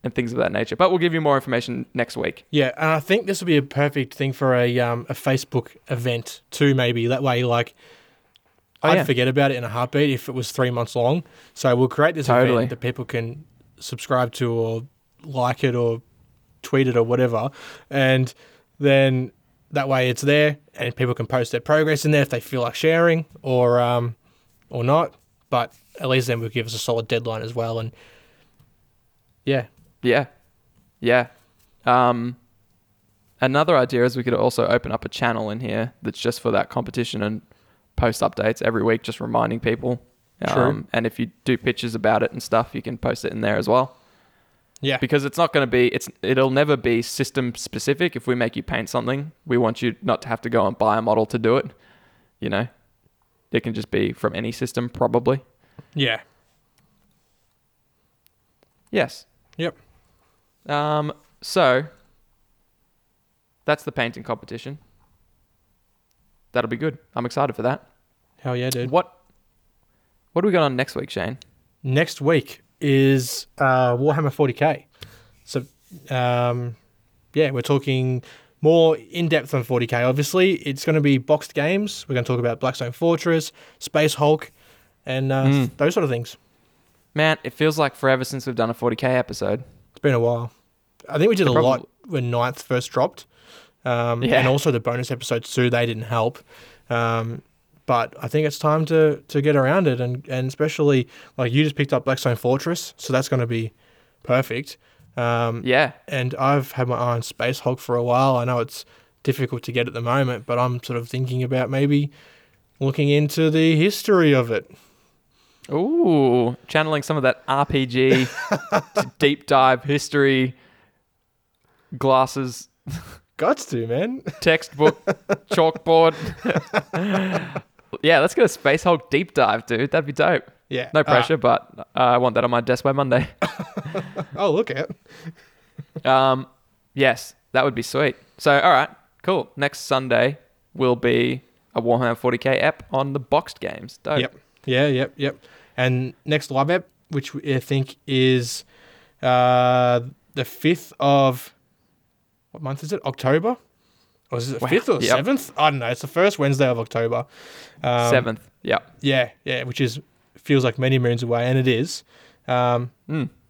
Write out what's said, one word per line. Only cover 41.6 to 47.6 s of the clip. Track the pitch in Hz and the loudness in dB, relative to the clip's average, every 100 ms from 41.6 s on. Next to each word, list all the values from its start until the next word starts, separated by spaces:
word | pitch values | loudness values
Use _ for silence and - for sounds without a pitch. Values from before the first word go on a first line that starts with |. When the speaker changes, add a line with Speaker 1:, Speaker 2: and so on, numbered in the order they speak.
| - 117 120 | 0 -4 -6
Speaker 1:
about | 110 107 107 | -2 0 2
it | 117 | 0
and | 127 | -4
stuff, | - 113 120 | -2 0 0
you | 131 | -6
can | - 120 | -10 -6
post | 127 - - | -4 -4 -6
it | |
in | 110 | -4
there | 110 107 | -2 -2
as | 117 | 2
well. | 120 135 - _ _ _ _ _ _ _ _ | 2 2 -8 _ _ _ _ _ _ _ _
Speaker 2:
Yeah. | 135 131 | -4 -2
Speaker 1:
Because | 131 147 139 | 0 0 0
it's | 165 | 0
not | 165 | 0
gonna | 156 131 | 2 2
be, | 123 123 | 4 4
it's, | - - - | 2 -8 -8
it'll | 95 131 131 | -2 2 2
never | 131 147 139 | 2 2 0
be | 120 113 | 0 -2
system | 117 - 135 - 127 | -2 -6 -4 -2 -4
specific. | - | -6